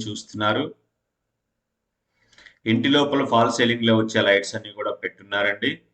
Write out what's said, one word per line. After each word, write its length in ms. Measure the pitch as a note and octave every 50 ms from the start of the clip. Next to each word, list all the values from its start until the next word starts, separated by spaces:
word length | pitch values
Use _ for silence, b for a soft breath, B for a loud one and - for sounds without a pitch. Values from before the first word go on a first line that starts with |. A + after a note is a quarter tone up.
| A2
చూస్తున్నారు. 600 | G#2+ G#2 - - _ - G#2+ G#2+ G#2+ G#2+ B2 D3 D#3 - _ _ _ _ _ _ _ _ _ _ _ _ _ _ _ _ _ _ _ _ _ _ _ _ _ _ _ b b b b b b b b b b b A2+ A2+
ఇంటి 180 | A2+ B2+ C3+ C#3
లోపల 300 | D3 C#3+ C#3 D3 C#3 C3+ B2+ A#2+
ఫాల్స్ 240 | A#2 A#2 A#2 - -
సీలింగ్ 260 | B2 A#2 A#2 A#2+ A#2 A2+
లో 40 | A2+ A2
వచ్చే 240 | A2 A2 - A2 G2+ G2+
లైట్స్ 240 | G2+ G2 G2 - - A2
అన్ని 140 | - G#2 G2+ G#2
కూడా 140 | G#2 G#2+ G2+ - -
పెట్టున్నారండి. 680 | F#2+ - _ F#2+ G2+ G2+ G2+ G2+ G#2 G2+ G2+ A#2 C3+ E3 E3+ _ _